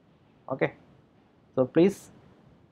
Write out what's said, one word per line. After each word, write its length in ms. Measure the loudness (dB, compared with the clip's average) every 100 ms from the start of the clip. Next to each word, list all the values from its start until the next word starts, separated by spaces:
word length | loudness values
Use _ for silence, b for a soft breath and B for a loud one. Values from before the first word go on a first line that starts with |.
| _ _ _ _ -12
Okay, 220 | -6 -8 -8 -20 -20 _ _ _ _ _ -4
so 100 | 0
please 460 | 2 2 0 -16 -20 -20 -20 -20 -20 _